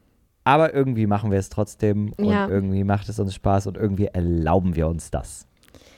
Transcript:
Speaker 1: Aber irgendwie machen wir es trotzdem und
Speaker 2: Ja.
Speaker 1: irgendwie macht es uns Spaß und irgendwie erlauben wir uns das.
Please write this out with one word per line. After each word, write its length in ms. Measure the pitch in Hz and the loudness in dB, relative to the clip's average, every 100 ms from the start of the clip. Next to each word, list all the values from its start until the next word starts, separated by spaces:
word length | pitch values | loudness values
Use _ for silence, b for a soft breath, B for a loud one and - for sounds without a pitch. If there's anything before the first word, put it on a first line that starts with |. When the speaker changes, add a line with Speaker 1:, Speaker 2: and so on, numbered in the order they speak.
| b _ _ _ | b _ _ _
Speaker 1:
Aber 300 | 123 147 160 | 2 4 4
irgendwie 340 | 139 135 113 107 | 2 0 0 0
machen 240 | 101 107 | 0 2
wir 80 | 98 | 0
es 100 | 92 | 0
trotzdem 640 | - 104 - 107 104 104 - | -4 -4 -2 0 0 -2 -2
und 80 | 208 | 0
Speaker 2:
Ja. 220 | 101 196 | 2 0
Speaker 1:
irgendwie 360 | 98 95 95 | 0 0 0
macht 260 | 98 101 101 | 0 0 -2
es 100 | 101 | -4
uns 140 | 98 | -4
Spaß 340 | - 104 98 98 | -2 0 0 0
und 100 | 92 | -4
irgendwie 280 | 104 95 101 | -2 0 0
erlauben 680 | 92 87 85 78 95 90 82 | 0 0 0 2 2 2 0
wir 120 | 78 | -2
uns 220 | 82 - | -2 -6
das. 360 | 71 - - - _ _ b b | -8 -8 -16 -20 _ _ b b